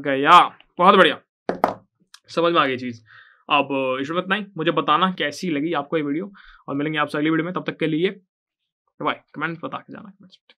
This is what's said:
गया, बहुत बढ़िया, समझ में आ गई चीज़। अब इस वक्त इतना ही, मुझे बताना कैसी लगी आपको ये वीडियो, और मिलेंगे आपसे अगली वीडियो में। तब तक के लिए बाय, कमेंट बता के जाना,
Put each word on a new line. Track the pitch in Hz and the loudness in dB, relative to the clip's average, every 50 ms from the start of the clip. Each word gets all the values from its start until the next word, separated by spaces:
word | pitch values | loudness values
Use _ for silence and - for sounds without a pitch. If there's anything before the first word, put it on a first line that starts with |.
गया, | 139 143 135 135 139 151 170 175 151 120 - - _ _ _ - | -2 -2 0 2 4 8 8 8 8 6 0 -8 _ _ _ 2
बहुत | 175 190 208 | 4 6 6
बढ़िया, | 196 175 151 127 127 - _ _ _ _ - - - - - - - - _ _ _ _ _ - - _ - | 8 6 6 4 0 -8 _ _ _ _ -8 -4 -2 -2 -4 -4 -6 -14 _ _ _ _ _ -20 -20 _ -8
समझ | - 170 165 170 170 | -2 0 0 2 4
में | 165 | 2
आ | 147 | 2
गई | 135 131 127 | 2 0 -4
चीज़। | 127 123 117 113 _ _ - - - - _ _ _ - | -6 -10 -12 -12 _ _ -20 -20 -20 -20 _ _ _ 0
अब | 151 143 139 135 143 135 135 131 127 131 | 0 0 0 0 -2 -2 -2 -2 -2 -4
इस | 139 139 | -4 -4
वक्त | 165 180 175 | -4 -4 -2
इतना | 190 190 | -2 -4
ही, | 208 202 196 - | -4 -4 -8 -8
मुझे | 160 156 165 160 | -4 -2 0 0
बताना | 160 147 151 151 160 180 185 180 - | 0 0 2 2 2 2 0 0 -2
कैसी | 156 143 143 - - 180 | -4 -6 -6 -6 -6 -4
लगी | 156 143 143 170 165 | -4 -2 -2 -2 -2
आपको | 143 139 - - | -4 -4 -2 -2
ये | 160 147 | -2 -2
वीडियो, | 143 143 160 196 202 202 - - - - _ _ - | -2 -4 -6 -6 -8 -12 -18 -20 -20 -20 _ _ -8
और | 139 | -6
मिलेंगे | 139 143 156 156 151 | -4 -4 -4 -2 -2
आपसे | 147 147 - 151 | -2 -2 -2 -2
अगली | 147 156 | -2 0
वीडियो | 160 160 160 | 0 -2 -2
में। | 175 180 | -4 -6
तब | - - | -8 -8
तक | - 190 - | -8 -6 -4
के | - | -4
लिए | 156 160 156 175 202 202 - - _ _ _ _ _ _ _ _ _ _ _ _ _ _ - | -2 -2 -2 -2 -4 -4 -8 -16 _ _ _ _ _ _ _ _ _ _ _ _ _ _ -8
बाय, | - 151 - - - _ - | -6 -6 -6 -6 -10 _ -12
कमेंट | 147 151 160 170 160 151 | -8 -8 -8 -8 -10 -12
बता | 139 139 - | -12 -12 -14
के | - - 139 | -14 -16 -18
जाना, | - - - - _ - - _ _ _ _ _ | -20 -20 -20 -20 _ -20 -20 _ _ _ _ _